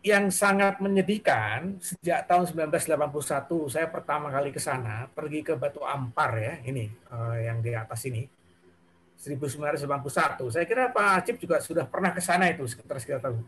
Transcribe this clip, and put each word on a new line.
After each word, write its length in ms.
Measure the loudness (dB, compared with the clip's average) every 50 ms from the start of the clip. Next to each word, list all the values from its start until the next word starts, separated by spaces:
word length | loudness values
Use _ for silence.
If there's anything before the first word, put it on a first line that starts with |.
yang 320 | _ 4 4 6 4 4
sangat 480 | 2 4 4 4 6 6 4 4 2 0
menyedihkan, 960 | 0 2 4 4 4 4 0 2 4 2 4 4 2 0 -2 -2 -4 -6 -8 -6 -8
sejak 400 | -10 -10 -6 -2 0 0 0 2
tahun 240 | 4 4 4 4 2
sembilan 240 | 0 -2 0 0
belas 160 | 0 0 2 2
delapan 200 | 2 2 2 0
puluh 160 | 0 -4 -2 -2
satu 400 | -2 -2 -2 0 -2 -2 0 0
saya 160 | -2 -2 -2 -2
pertama 400 | -4 -8 -4 -2 -2 -2 -2 -2
kali 160 | -2 0 -2 -2
ke 160 | -4 -4 -4
sana, 400 | -2 -2 -2 -2 -4 -6 -6 -8 -8
pergi 320 | _ -8 -8 -6 -6 -6 -2
ke 160 | -2 -2 -2
Batu 240 | -2 -4 -4 -4 -6
Ampar 560 | -4 -4 -4 -4 -6 0 0 0 2 2 -2
ya, 160 | -2 -4 -6 -6 -8
ini, 240 | -6 -6 -4 -6 -6
eh, 640 | -10 -14 _ -12 -8 -6 -4 -4 -2 -2 -2 -2
yang 80 | -2 -2
di 160 | -2 -2 -4
atas 240 | -6 -6 -8 -10 -8 -6 -6
ini, 160 | -6 -6 -8 -10 _ _ _ _ _ _ _ -20 _ _ _ _ _ _ _ _
seribu 320 | _ _ -10 -8 -6 -4 -4
sembilan 320 | -6 -6 -4 -2 -2 -2
ratus 80 | -2 0
delapan 160 | -2 -2 -2
puluh 160 | -2 -2 0
satu. 280 | 2 2 2 2 -2 -4 -2
Saya 160 | 0 0 2
kira 240 | 2 2 2 2 2
Pak 200 | 2 4 4 6 4 4
Acip 160 | 2 0 -4
juga 240 | -4 0 2 2 2
sudah 240 | 2 0 -2 -2 -2
pernah 320 | -2 -2 0 0 0 0
ke 80 | 0 0
sana 240 | 2 4 4 4 4
itu, 160 | 2 0 -4
sekitar, 320 | -6 -6 -8 -8 -8 -8
sekitar 240 | -6 -4 -4 -6 -4 -2 -4
tahun. 160 | -4 -4 -6